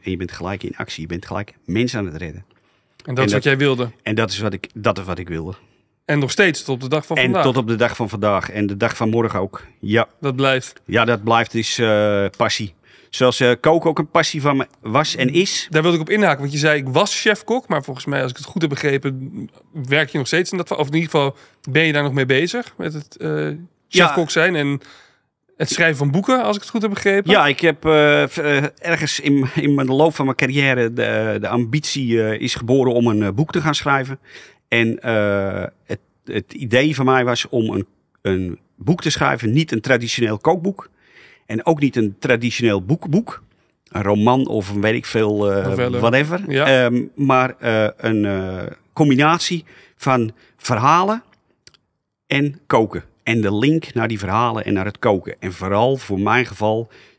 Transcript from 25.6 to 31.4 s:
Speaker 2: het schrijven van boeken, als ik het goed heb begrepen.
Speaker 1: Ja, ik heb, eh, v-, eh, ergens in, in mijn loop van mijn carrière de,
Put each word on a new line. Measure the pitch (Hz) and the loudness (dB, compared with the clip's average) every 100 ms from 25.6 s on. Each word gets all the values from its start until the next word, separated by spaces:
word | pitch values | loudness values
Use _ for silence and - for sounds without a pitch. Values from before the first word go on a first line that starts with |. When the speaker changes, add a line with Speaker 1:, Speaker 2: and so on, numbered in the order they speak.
Speaker 2:
het | 156 | -4
schrijven | - 165 139 | 2 2 2
van | 143 | 0
boeken, | 156 202 254 | 0 2 0
als | 214 208 | 0 -4
ik | |
het | - | -6
goed | 226 | -4
heb | 208 | -4
begrepen. | 196 196 196 170 | -2 0 2 4
Speaker 1:
Ja, | 196 143 | 4 4
ik | 139 | 2
heb, | 165 147 160 | 2 2 4
eh, | 151 147 147 139 | 6 6 4 2
v-, | - | -2
eh, | 147 143 147 - | 0 0 0 -4
ergens | 170 160 151 - | -4 -2 -2 -2
in, | 143 143 131 151 | 0 2 2 0
in | 143 | 0
mijn | 143 127 | 2 2
loop | 135 160 151 | 4 4 2
van | 135 | -2
mijn | 127 | 0
carrière | 135 143 139 127 117 | 0 2 2 2 0
de, | 117 110 110 110 104 | 0 -2 0 -2 -2